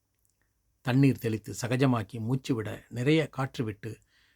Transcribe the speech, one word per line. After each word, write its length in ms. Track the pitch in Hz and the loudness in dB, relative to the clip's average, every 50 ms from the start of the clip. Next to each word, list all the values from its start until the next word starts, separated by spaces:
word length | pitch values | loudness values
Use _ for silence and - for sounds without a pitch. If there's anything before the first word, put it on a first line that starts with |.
| _ _ _ _ _ _ _ _ _ _ _ _ _ _ _ _ | _ _ _ _ _ _ _ _ _ _ _ _ _ _ _ _
தண்ணீர் 380 | - - 123 135 139 139 123 - | -2 0 4 6 6 6 4 2
தெளித்து 360 | - 113 110 107 - - 104 - | -2 -4 -4 -4 -6 -8 -10 -6
சகஜமாக்கி 600 | - 113 123 123 139 135 127 117 104 - - 117 | -4 -2 0 2 4 4 4 2 0 -4 -8 -8
மூச்சு 340 | 110 113 131 139 - - 139 | -4 -2 -4 -4 -2 -2 -4
விட 320 | 113 107 101 107 - - - | -2 -4 -6 -8 -12 -12 -10
நிறைய 400 | 117 117 123 139 156 160 147 135 | -6 -2 0 2 2 2 2 -2
காற்று 360 | - - 135 135 - - 131 | -4 -6 -6 -6 -4 -6 -6
விட்டு 360 | 107 104 - - 113 107 - _ _ _ _ _ _ _ | -6 -6 -8 -10 -14 -14 -14 _ _ _ _ _ _ _